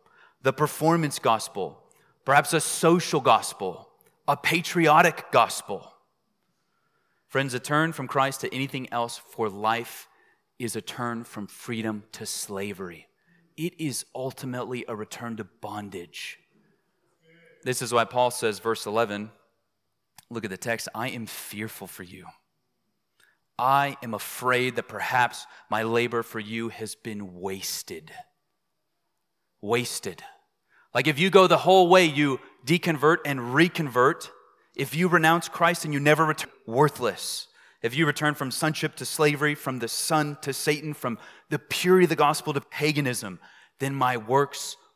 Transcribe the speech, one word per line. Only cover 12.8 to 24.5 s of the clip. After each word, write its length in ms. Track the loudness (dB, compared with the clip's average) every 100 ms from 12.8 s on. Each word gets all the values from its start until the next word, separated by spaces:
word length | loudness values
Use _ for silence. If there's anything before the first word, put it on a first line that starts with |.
| -12 -16 -20 _ _ _ _ -8
It 240 | -8 -6
is 260 | -6 -6 -10
ultimately 680 | -8 -8 -8 -8 -8 -6 -8 -8
a 80 | -10
return 420 | -10 -12 -12 -10
to 60 |
bondage. 960 | -12 _ -14 -12 -12 -12 -14 -14 -14 -16 _ _ _ _ _ _ _ _ _ _ _ _
This 180 | -6 -4
is 120 | 0
why 120 | 0 2
Paul 260 | 2 0
says, 280 | 0 -4 -2
verse 260 | -2 -4 -2
eleven, 460 | 0 0 -2 -10 _ _ _ _ _ _ _ _ _ -14
look 160 | -10 -8
at 60 |
the 60 | -8
text, 300 | -4 -4 -6 -8
"I 140 | -8
am 160 | -8 -12
fearful 640 | -14 -12 -10 -10 -10 -16
for 160 | -16
you. 240 | -18 -18 -20 -20 _ _ _ _ _ _ _ _ _ _ _ -2
I 380 | 2 2 2 -4
am 100 | -8
afraid 640 | -8 -8 -6 0